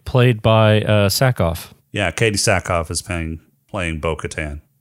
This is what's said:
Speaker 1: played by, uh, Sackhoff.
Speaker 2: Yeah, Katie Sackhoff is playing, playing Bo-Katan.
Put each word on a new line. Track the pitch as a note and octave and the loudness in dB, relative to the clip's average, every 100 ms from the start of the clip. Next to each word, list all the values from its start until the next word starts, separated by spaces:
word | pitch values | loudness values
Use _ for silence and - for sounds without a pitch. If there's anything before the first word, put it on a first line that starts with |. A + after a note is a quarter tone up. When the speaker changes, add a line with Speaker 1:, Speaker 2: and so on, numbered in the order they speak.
Speaker 1:
played | - B2+ B2 A2 | -2 2 4 4
by, | A2+ A2 G#2+ G#2+ | 4 4 6 4
uh, | - G#2+ G2+ | 2 2 2
Sackhoff. | - C3 - E2+ E2 - - _ | 2 0 0 -2 -4 -10 -20 _
Speaker 2:
Yeah, | G#2 F#2 | -4 -4
Katie | - A2+ G2+ | 0 0 0
Sackhoff | - F#2 - F2 D#2+ | 0 0 0 -2 -4
is | F2 | -8
playing, | - F2 D#2+ D#2+ _ _ _ | -6 -6 -6 -10 _ _ _
playing | G2+ F2 D#2 | -8 -6 -4
Bo-Katan. | E2 D#2 - - D2+ D2 - _ | -4 -4 -8 -8 -8 -10 -16 _